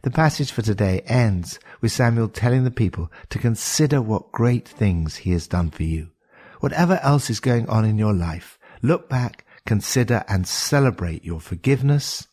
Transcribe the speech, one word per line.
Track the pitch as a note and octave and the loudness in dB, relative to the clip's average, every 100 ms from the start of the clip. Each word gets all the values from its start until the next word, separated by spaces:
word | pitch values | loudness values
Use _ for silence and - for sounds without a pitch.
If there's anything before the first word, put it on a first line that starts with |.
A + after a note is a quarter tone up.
The | C3+ | -2
passage | C#3 D#3 - C#3 | 2 2 2 -4
for | - | -2
today | A2 G2+ G2+ F#2 - | -2 0 0 0 0
ends | B2+ A#2 F#2 E2+ - - - | 2 2 0 -4 -14 -20 -4
with | A#2 | -2
Samuel | - A#2+ A#2 A2 | 2 2 2 -2
telling | - A#2+ B2+ | 0 2 2
the | B2+ | 2
people | - G#2+ - E2 - - | 0 -2 0 -8 -10 -10
to | - | -2
consider | A#2+ A2+ - - D3+ C#3+ | -2 -2 -4 0 2 2
what | A2 G#2+ - | 0 -2 -2
great | - A#2 B2 - | 0 2 2 -4
things | - G#2 F2 D#2+ - | -2 0 2 -2 -4
he | F2+ | -2
has | F2 - | -2 0
done | F2 E2 | -2 -2
for | - | -2
you. | D#2+ D#2+ E2 _ _ _ - - | -4 -4 -8 _ _ _ -20 -6
Whatever | C#3 C3+ F3 F#3 | -4 0 0 2
else | C#3 C#3+ - | 2 2 0
is | A2 | -4
going | C3 A#2+ A2+ | 0 0 0
on | A2 A2 | 0 2
in | G#2+ | 2
your | G#2+ | 2
life, | G2 E2+ D#2+ - - - - | 0 -2 -6 -14 -20 -20 -6
look | A#2+ E3 - | 0 0 -2
back, | B2+ B2 - _ - - | -4 -4 -8 _ -18 -2
consider | G#2+ - - A#2 A#2 - | -2 0 -2 0 0 0
and | G2 F2+ | -2 -2
celebrate | - - C#3+ C3+ - F2 D#2+ | -4 -2 2 2 0 -6 -6
your | - E2 | -8 -10
forgiveness | - E2+ B2+ C3+ C#3 C#3+ - - - | -8 -4 0 0 2 0 -2 -10 -14